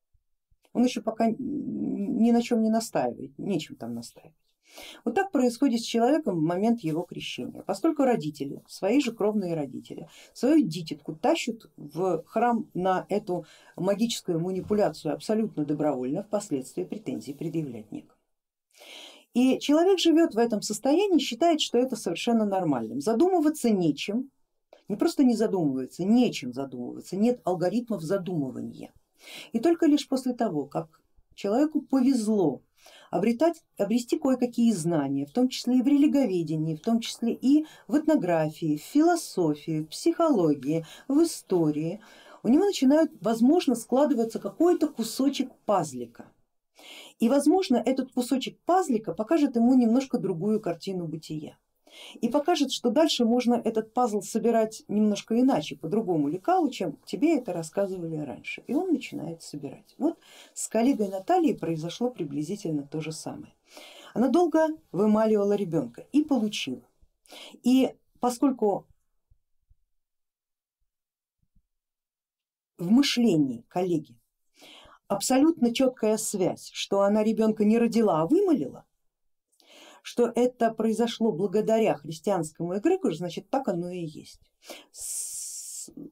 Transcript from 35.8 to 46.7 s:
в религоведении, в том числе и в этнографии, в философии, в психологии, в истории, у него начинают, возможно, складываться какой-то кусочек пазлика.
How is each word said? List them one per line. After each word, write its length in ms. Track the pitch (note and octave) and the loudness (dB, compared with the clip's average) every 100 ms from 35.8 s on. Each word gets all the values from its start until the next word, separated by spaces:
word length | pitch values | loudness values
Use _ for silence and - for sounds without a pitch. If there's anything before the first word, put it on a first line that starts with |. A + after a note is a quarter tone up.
в 40 | A#3+ | 4
религоведении, 880 | C#4+ D4 C4 B3 F#3 D#3+ D#3+ D#3+ | 4 4 4 2 0 -2 -2 -2
в 60 | D#3+ | -4
том 200 | - A3+ | 0 -2
числе 320 | A3+ - A3+ | -2 -6 -4
и 320 | - B3 D4 D#4 - - | -2 4 4 2 -10 -4
в 100 | C4+ | -2
этнографии, 800 | D#4 D4+ F3 E3 D#3 D#3 E3 D3 | 2 0 2 0 0 -2 -4 -4
в 60 | |
философии, 1000 | - C#4+ E4 E4+ - - E3 D3+ - D#3 | -2 2 4 2 -2 -2 0 0 -4 -4
в 40 | D#3 | -6
психологии, 960 | - E4+ E4+ E4 A#3+ E3 C#3+ C3 D#3+ D#3+ - - | -4 -2 2 2 4 2 2 0 -4 -4 -12 -2
в 160 | C#4 | 2
истории, 800 | E4 - - F3+ D#3 D3 D#3+ G#3 - - - - | 2 0 -2 0 2 0 -4 -8 -14 -20 -20 -6
у 60 | - | 2
него 160 | C#4 | 4
начинают, 480 | G4+ - C4 D4+ D#4+ - | 4 2 4 4 4 0
возможно, 540 | F#3+ A3+ A#3+ E4+ E4 A#3 | -2 2 4 4 2 -2
складываться 640 | - B3 D4 A#3 A3+ G#3 | 0 2 2 2 -2 -4
какой-то 480 | G3 - E4+ F4 D#4 | -6 0 2 4 0
кусочек 600 | - A3 - C4+ C#4 - - | -2 -6 -2 -2 0 -4 -6
пазлика. 640 | - G3+ D3+ B2+ A#2 - - _ _ _ _ | -2 0 0 -6 -12 -16 -20 _ _ _ _